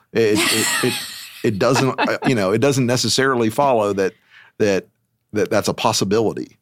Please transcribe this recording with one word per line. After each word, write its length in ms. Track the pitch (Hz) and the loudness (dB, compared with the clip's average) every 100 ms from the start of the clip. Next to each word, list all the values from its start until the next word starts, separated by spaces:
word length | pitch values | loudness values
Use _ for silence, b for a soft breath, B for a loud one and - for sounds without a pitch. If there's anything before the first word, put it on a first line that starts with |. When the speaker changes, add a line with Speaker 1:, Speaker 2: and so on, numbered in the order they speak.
| _ | _
Speaker 1:
It, 260 | 104 110 107 | 0 2 2
it, 280 | 110 110 104 - | 0 -2 -2 -2
it, 100 | 127 - - - - - | -2 -4 -8 -14 -16 -6
Speaker 2:
<laughs> 0 | |
Speaker 1:
it 160 | 117 101 | -4 0
doesn't, 400 | 120 131 131 - | 2 2 0 0
uh, 180 | - 110 - | -2 -2 0
you 80 | 123 | 0
know, 160 | 95 | 2
it 80 | 110 | 2
doesn't 280 | 135 135 123 | 2 2 0
necessarily 600 | 123 113 113 135 123 113 | 0 0 0 0 2 0
follow 440 | 110 143 120 101 | 0 2 2 0
that, 200 | 98 95 - b b b - | 0 -2 -4 b b b -2
that, 300 | 107 95 - _ _ _ _ | 2 0 -2 _ _ _ _
that 160 | 104 90 | -4 0
that's 180 | 107 98 | 0 0
a 60 | |
possibility. 840 | 82 117 110 98 104 107 67 62 _ | 0 0 0 0 2 0 -2 -10 _